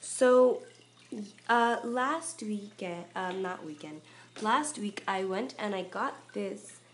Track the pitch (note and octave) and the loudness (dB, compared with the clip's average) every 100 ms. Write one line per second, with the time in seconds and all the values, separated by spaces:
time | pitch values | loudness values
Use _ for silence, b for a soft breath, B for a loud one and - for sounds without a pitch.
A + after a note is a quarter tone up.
0 | - - B3+ B3+ B3+ - - - - _ | -8 2 6 8 8 6 -6 -20 -20 _
1 | - A3+ G3+ - - A#3 A#3 A#3 A3+ A#3+ | -12 -10 -10 -14 0 4 4 2 -2 -2
2 | B3+ D#4+ E4 - A3 G#3 G3+ - F#3 F3 | 0 -2 -6 -8 -6 -6 -6 -10 -8 -8
3 | F3 - F#3 F#3 F#3 F3+ D#3+ D3+ D3+ D#3 | -8 -6 -4 -4 -4 -6 -10 -12 -12 -14
4 | - B B - G#3+ B3 D4 - G#3 G3+ | -18 B B -6 2 2 2 -4 -6 -4
5 | - G3 F#3+ F#3+ B3+ - G#3+ G3 F3+ F#3+ | -2 -2 0 -2 -4 -4 -4 -4 -4 -4
6 | B3+ - - G#3 G3+ G#3 - - - | -4 -4 -12 -6 -6 -6 -12 -20 -20